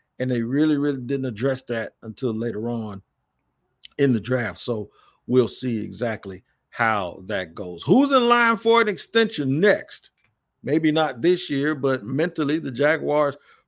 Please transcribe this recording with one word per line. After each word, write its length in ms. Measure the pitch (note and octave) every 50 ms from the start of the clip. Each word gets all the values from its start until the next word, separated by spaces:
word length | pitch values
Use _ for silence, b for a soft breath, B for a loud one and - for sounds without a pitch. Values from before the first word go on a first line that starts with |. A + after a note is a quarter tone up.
| _ _ _ -
and 100 | B2+ B2+
they 120 | B2+ A#2+
really, 360 | A#2 A#2 C3 C#3+ D#3 D#3 D3+ C#3+
really 240 | C#3+ D3 C#3+ C3
didn't 240 | B2 A#2+ C#3 C3+ C3
address 380 | B2+ G#2+ G2+ A#2 C#3 C3 B2+ -
that 320 | - A#2+ A2+ A2 - _ _
until 320 | - A2 G#2 - C3+ A#2+ A2
later 360 | A2 A#2 A#2+ G2 G#2 A2 A#2
on 320 | A#2+ A#2 A2 G#2+ G2 F#2+ - _ _ _ _ _ _ _ _ _ _ _ _ _ _ _ - - _ -
in 160 | C#3+ C#3 B2
the 80 | G#2+
draft. 380 | F#2+ A#2 B2+ B2 A#2 G2+ F2+ -
So 300 | - B2 A#2 G#2+ G2+ - b b b b b b b
we'll 220 | - B2 C3 A#2 -
see 340 | - - C3 B2+ A#2 G#2+
exactly 600 | F#2+ F#2+ G2 F2+ A#2+ A#2 A2 G2+ - G2 F#2 F#2 _ _ _ _ _ _
how 540 | - - A#2 A2+ A2 G#2 F#2+ F2 - - F#2 F#2+
that 280 | G#2+ F#2+ F#2 E2 E2+
goes. 280 | - G2 F2+ F2+ F2 -
Who's 280 | C3+ F#3+ B3+ C#4+ C#4
in 160 | C#4 B3+ A#3+ A#3+
line 300 | A#3+ A#3+ A#3 A#3 A3+ G3
for 240 | - A3+ A3+ A#3
an 80 | A3+ G#3+
extension 720 | F#3+ - - - - A3+ A3+ A3 A3 - C#3+ C3 C3+ D3+
next? 480 | F#3 G#3 E3+ - - - - - _ - _ _ _ _ _ _ _ _ _ _ -
Maybe 280 | A#2+ C#3+ D#3+ D#3 D#3
not 300 | D3+ D#3+ D#3+ C#3+ C3 A#2+
this 280 | B2 F3 F3+ F3 - -
year, 260 | D3 C#3 C#3 D3+ D#3
but 280 | C#3 C3 C3+ C3 B2+ G2+
mentally, 560 | G#2+ B2+ C#3+ E3 F3 - - D3+ C#3 D3+ E3
the 120 | D3+ C#3
Jaguars 680 | B2 A#2 C#3+ D3 D#3+ D3+ C#3 C#3+ D3 D3+ D3 C#3+ C3 - b b b b b